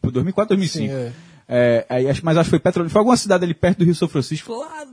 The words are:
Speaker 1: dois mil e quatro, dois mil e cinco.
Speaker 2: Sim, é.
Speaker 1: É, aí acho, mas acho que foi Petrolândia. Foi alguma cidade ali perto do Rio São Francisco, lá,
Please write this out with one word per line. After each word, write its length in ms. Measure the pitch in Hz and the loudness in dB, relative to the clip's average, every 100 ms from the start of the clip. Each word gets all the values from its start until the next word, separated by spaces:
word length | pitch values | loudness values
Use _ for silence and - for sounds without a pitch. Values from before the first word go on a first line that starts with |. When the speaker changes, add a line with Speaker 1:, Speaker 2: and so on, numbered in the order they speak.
| 123 | -4
Speaker 1:
dois 140 | 123 | -2
mil 60 | 156 | -2
e 40 | |
quatro, 220 | 190 214 196 | -2 0 0
dois 40 | |
mil 60 | 175 | -2
e 40 | |
cinco. 240 | 165 139 | -4 -6
Speaker 2:
Sim, 60 | 135 | -6
é. 120 | 120 123 - - - | -8 -12 -20 -20 -4
Speaker 1:
É, 360 | 123 123 117 - | 2 4 2 0
aí 200 | 127 135 | -2 0
acho, 160 | 131 165 | 0 0
mas 120 | 160 | 2
acho 80 | 160 | 2
que 40 | |
foi 80 | 170 | 2
Petrolândia. 320 | 180 175 170 | 0 -2 0
Foi 80 | 202 | 2
alguma 180 | 220 247 | 4 2
cidade 260 | 202 180 | 2 0
ali 100 | 175 | 0
perto 260 | 156 175 190 | 0 0 2
do 60 | 175 | 2
Rio 100 | 165 | 2
São 120 | 165 | 0
Francisco, 460 | 151 127 156 - | -2 -4 -6 -8
lá, 320 | 233 311 320 285 | -12 -12 -14 -16